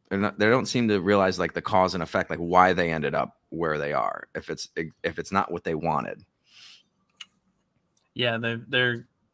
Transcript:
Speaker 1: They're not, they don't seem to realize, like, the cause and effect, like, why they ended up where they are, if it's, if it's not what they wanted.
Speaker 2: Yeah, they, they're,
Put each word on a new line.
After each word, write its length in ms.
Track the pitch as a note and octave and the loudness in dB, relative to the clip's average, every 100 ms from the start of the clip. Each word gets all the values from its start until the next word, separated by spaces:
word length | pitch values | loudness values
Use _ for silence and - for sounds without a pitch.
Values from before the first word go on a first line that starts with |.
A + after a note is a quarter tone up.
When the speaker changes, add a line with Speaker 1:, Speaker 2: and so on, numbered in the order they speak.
| _ | _
Speaker 1:
They're 100 | G2 | -2
not, 200 | G2+ - | -2 2
they 100 | G#2+ | 2
don't 160 | B2+ - | 4 2
seem 220 | B2+ A2+ | 0 0
to 100 | G2+ | 2
realize, 400 | F2+ G2+ F#2+ F2+ | 2 4 4 2
like, 140 | E2+ | -4
the 80 | - | -4
cause 320 | - F#2+ F#2 | 0 2 2
and 100 | F2+ | 0
effect, 260 | D#2+ G2 F2+ | -4 -4 -2
like, 100 | D#2+ | -4
why 340 | E2+ F2+ F#2 | 2 6 6
they 180 | F2+ E2+ | 6 0
ended 240 | E2 D2+ D2 | 0 -2 -2
up 220 | C2+ - _ | -4 -8 _
where 280 | D#2+ E2 D2+ | -4 -2 -2
they 160 | D2 | -2
are, 340 | C#2+ G1+ G1+ - - | -2 -2 -6 -10 -12
if 140 | D#2 | -10
it's, 200 | D#2 - - E2 - | -10 -8 -8 -8 -6
if 160 | E2+ E2+ | -8 -6
it's 120 | E2 | -4
not 200 | G2 - | -2 -2
what 120 | E2+ | -4
they 120 | - D#2+ | -4 -4
wanted. 500 | D#2+ D2+ G1+ G1+ - _ _ - - - _ _ _ _ - _ _ _ _ _ _ _ _ | -2 -2 -4 -10 -16 _ _ -20 -20 -20 _ _ _ _ -20 _ _ _ _ _ _ _ _
Speaker 2:
Yeah, 240 | - B2 A2+ | -4 -2 0
they, 220 | A#2 A#2 A2+ | -2 -4 -2
they're, 400 | B2+ B2 A#2 - _ _ | 0 2 0 -8 _ _